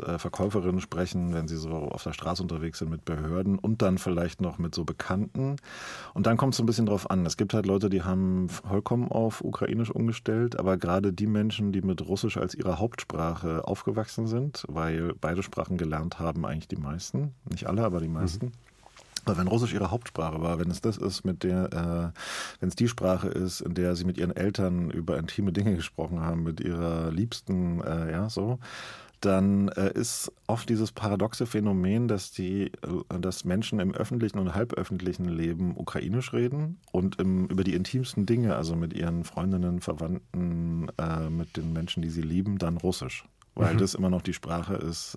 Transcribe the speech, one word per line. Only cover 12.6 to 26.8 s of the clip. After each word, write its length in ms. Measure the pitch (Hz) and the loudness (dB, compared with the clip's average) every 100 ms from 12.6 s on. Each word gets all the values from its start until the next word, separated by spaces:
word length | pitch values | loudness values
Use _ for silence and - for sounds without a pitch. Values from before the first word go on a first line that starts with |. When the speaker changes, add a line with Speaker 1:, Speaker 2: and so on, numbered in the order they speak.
| 92 80 | -2 0
Speaker 1:
Hauptsprache 880 | 117 - - 78 82 82 85 80 - | -2 -4 -6 -2 -2 -2 -2 -2 -2
aufgewachsen 600 | 98 - 107 107 - 113 | -2 -2 -2 -2 -2 -2
sind, 360 | 117 143 - - | 0 -2 -6 -6
weil 440 | 78 82 80 85 - | -2 0 0 -2 -2
beide 240 | 76 87 | -2 -2
Sprachen 340 | - - 82 90 | -4 -4 -2 -2
gelernt 420 | 80 78 85 - | 0 -2 -4 -4
haben, 260 | 82 82 - | -2 -2 -2
eigentlich 240 | 80 - | -4 -6
die 80 | - | -6
meisten, 560 | 69 82 - 127 147 - - | -6 -6 -4 -4 -4 -6 -8
nicht 180 | 90 - | -6 -2
alle, 160 | 98 | 2
aber 160 | 113 87 | 2 2
die 80 | 80 | 0
Speaker 2:
Mhm. 60 | |
Speaker 1:
meisten, 380 | 80 92 95 123 - - _ - - - - - | 0 -2 -2 -6 -8 -18 _ -20 -20 -12 -4 0
weil 120 | 90 | 2
wenn 100 | 92 | 4
Russisch 260 | 117 120 | 2 2
ihre 180 | 98 92 | 0 0
Hauptsprache 500 | - - - 80 80 | -2 -4 -4 -2 0
war, 180 | 82 85 | 0 0
wenn 120 | 85 | 0
es 100 | 90 | 0
das 160 | 113 104 | 0 0
ist, 260 | 98 95 92 | -2 -2 -2
mit 180 | 87 | 0
der, 720 | 92 90 92 - 85 85 85 | 2 2 0 0 0 -2 -2
äh, 60 | - - - - - | -6 -10 -8 -10 -4
wenn 100 | 90 | -2
es 60 | - | 2
die 120 | 117 | 0
Sprache 400 | - 92 90 95 | 2 2 2 0
ist, 340 | - 92 - | -2 -2 -2
in 120 | - | -4
der 220 | 87 90 87 | 0 2 2
sie 100 | 90 | 0
mit 120 | 87 | 0
ihren 180 | 87 82 | 0 0
Eltern 540 | 95 101 92 90 82 | 0 2 0 2 0
über 260 | 82 85 76 | -2 -2 -2
intime 340 | 82 - 101 | -2 -2 0
Dinge 240 | 87 104 87 | 2 2 2
gesprochen 460 | - - 80 87 | -2 -4 -4 -2
haben, 220 | 80 82 | 0 0
mit 160 | 82 80 | -2 -2
ihrer 520 | - 85 | -2 0